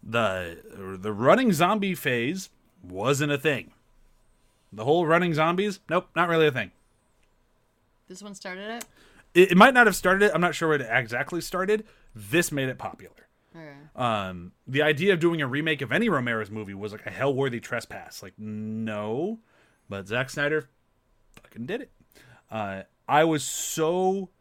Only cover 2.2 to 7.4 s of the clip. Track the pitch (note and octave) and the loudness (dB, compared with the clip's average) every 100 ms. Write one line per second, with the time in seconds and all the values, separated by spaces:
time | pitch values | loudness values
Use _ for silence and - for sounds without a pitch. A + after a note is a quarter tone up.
2.2 | A#2+ F#3+ - _ _ _ F2+ F#2 A2+ C#3+ | -2 -4 -10 _ _ _ -14 -4 0 0
3.2 | D3 C#3+ D3+ C3 E2 _ _ _ _ _ | 0 0 0 -2 -6 _ _ _ _ _
4.2 | _ _ _ _ _ G2+ A2+ E3 D#3+ E3 | _ _ _ _ _ -6 2 2 4 4
5.2 | F3 D3+ D#3 F3+ G#3 F#3+ - E3+ - E3 | 4 2 2 2 -2 -4 -2 -2 -2 -2
6.2 | E3+ E3 D#3 B2+ F#2+ _ _ _ _ _ | 2 4 4 2 -6 _ _ _ _ _
7.2 | _ _ | _ _